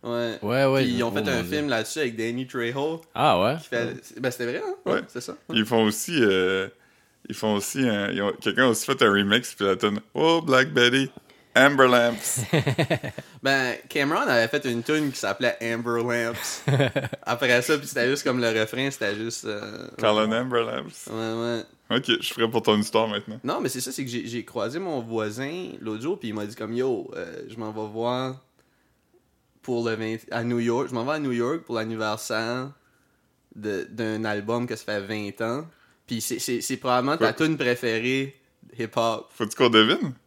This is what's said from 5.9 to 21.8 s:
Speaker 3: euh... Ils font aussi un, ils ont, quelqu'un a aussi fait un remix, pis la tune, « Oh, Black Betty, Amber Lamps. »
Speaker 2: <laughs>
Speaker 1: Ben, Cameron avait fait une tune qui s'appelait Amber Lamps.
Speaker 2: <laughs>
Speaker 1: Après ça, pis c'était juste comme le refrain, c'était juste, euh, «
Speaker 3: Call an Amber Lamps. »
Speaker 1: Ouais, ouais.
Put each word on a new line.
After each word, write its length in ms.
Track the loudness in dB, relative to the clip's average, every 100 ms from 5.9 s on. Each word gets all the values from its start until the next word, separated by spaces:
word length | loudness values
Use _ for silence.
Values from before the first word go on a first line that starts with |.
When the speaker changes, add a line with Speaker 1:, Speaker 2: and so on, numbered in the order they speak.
| 0 -2 2
Speaker 3:
euh... 460 | 4 4 2 0 -4 _ _ _ _ _ -14
Ils 60 | -4
font 200 | 0 0
aussi 320 | -2 0 0
un, 240 | 0 -2
ils 100 | -2
ont, 120 | -2 0
quelqu'un 240 | 0 4 4
a 40 |
aussi 160 | 4 0
fait 160 | 4
un 100 | 6
remix, 400 | 6 6 4 2 0
pis 80 |
la 140 | 2 4
tune, « 240 | 2 0 -6
Oh, 280 | 0 2 2
Black 320 | 4 4 4
Betty, 360 | 4 6 4 0 -6 _ -20 _ 6
Amber 300 | 6 8 8
Lamps. » 540 | 8 4 0 -4 -4 2
Speaker 2:
<laughs> 40 | 2 2 0 0 -2 -4 -12 -18 -4
Speaker 1:
Ben, 320 | 0 2 0 -4 -4
Cameron 320 | -2 0 0
avait 260 | 4 4 4
fait 180 | 0 0
une 160 | -2
tune 300 | 0 0 0
qui 80 | -2
s'appelait 360 | -4 0 0 0
Amber 400 | -4 -2 -2 -2
Lamps. 640 | 0 0 -2 -4 -8 -4 0
Speaker 2:
<laughs> 460 | 2 2 0 -6 -8
Speaker 1:
Après 400 | -4 0 4 4
ça, 160 | 4 0
pis 80 | 0
c'était 240 | -2 0
juste 140 | 0
comme 180 | 0 2
le 60 | 2 2
refrain, 300 | 0 -2 -4
c'était 240 | -2 -4 -4
juste, 300 | -6 -8 -8
euh, « 420 | -8 -10 -12 -14 0
Speaker 3:
Call 160 | 4 4
an 140 | 4
Amber 300 | 0 0 0
Lamps. » 440 | 0 -4 -8 -14 -10
Speaker 1:
Ouais, 20 |
ouais. 500 | -6 -4 -4 -4 -4 -8 _